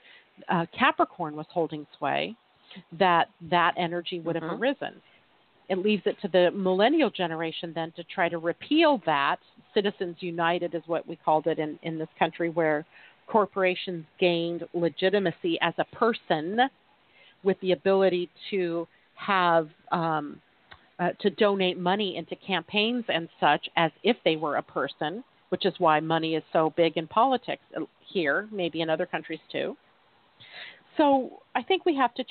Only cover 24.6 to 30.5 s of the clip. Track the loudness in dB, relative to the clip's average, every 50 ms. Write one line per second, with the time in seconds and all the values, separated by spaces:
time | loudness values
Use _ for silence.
24.6 | -4 -4 -4 -4 -4 -4 -4 -6 -6 -6 -6 -8 -12 _ _ _ _ _ -6 -2
25.6 | -2 -2 0 2 4 4 4 4 2 0 0 0 0 -2 -2 -4 -4 _ 0 2
26.6 | 2 2 2 2 2 2 2 -2 -6 -2 0 2 2 2 2 0 -2 -6 -8 -8
27.6 | _ _ -10 -10 -10 -10 _ _ _ -8 -4 -2 0 0 0 -2 -4 -6 -6 -4
28.6 | -4 -4 -4 -4 -2 -2 -2 -2 -2 -4 -6 -6 -6 -8 -12 -12 -12 -8 -6 -6
29.6 | -6 -6 -8 -10 _ _ _ _ _ _ _ _ _ _ _ _ -20 -20